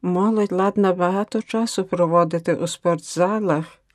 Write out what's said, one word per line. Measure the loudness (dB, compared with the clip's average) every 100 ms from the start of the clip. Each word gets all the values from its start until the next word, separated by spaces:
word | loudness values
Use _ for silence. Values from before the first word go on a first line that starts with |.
Молодь | -2 0 2 2 0
ладна | 2 0 2 2
багато | 2 0 0 -2 -4
часу | -4 -4 -2 -4
проводити | -4 0 2 2 2 -2 -2 -2
у | -4
спортзалах | -2 -2 -2 -4 -2 0 0 0 -2 -4 -14 _